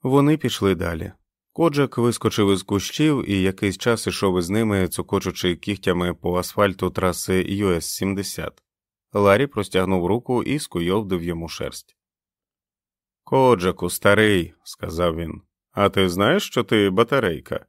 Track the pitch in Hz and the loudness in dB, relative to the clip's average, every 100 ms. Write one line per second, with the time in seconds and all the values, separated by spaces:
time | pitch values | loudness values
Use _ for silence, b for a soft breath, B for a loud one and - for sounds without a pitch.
0 | 135 139 143 156 127 - 98 85 85 82 | 4 4 4 2 -2 0 0 0 -2 -6
1 | 90 - _ _ _ - 165 143 135 - | -10 -14 _ _ _ -2 0 2 -2 0
2 | 120 110 110 - 101 95 - 101 - - | 0 0 -2 2 2 2 0 -4 -4 0
3 | 156 139 92 98 95 95 101 92 120 113 | 0 0 0 0 0 0 -4 0 0 0
4 | - 87 98 90 85 104 113 98 90 - | -2 -2 0 0 0 0 2 0 0 -4
5 | 87 98 95 87 92 82 - 98 - 87 | -2 -2 -2 -2 -2 -2 -4 -4 -2 0
6 | 87 82 92 90 90 - 101 90 92 90 | -2 -2 -2 -2 -2 0 0 0 -4 0
7 | 90 85 - 92 90 98 101 85 - - | -2 -2 -2 0 0 -2 0 0 -4 -4
8 | 95 98 98 - - _ _ _ _ _ | -4 -4 -6 -8 -10 _ _ _ _ _
9 | _ 104 101 101 139 - 98 95 92 95 | _ 2 6 6 2 -4 -2 0 2 0
10 | 87 113 - 123 - 147 - 87 85 101 | 2 -2 0 -4 -2 -4 -4 -4 0 0
11 | 101 92 85 82 82 - 69 - _ _ | 0 -4 -4 -6 -8 -8 -10 -10 _ _
12 | _ _ _ _ _ _ _ _ _ _ | _ _ _ _ _ _ _ _ _ _
13 | _ _ - 135 127 110 90 85 87 - | _ _ -2 2 4 4 0 -2 -6 0
14 | 101 101 107 98 82 _ - - - 82 | 4 4 4 2 -2 _ -20 -14 -10 -2
15 | 87 82 80 - _ _ _ - 101 98 | -2 -2 -8 -10 _ _ _ 0 2 2
16 | 95 87 104 190 - - 110 110 101 92 | 0 2 2 2 0 -4 0 2 4 2
17 | 117 139 107 78 - - | 2 2 0 -4 -6 -10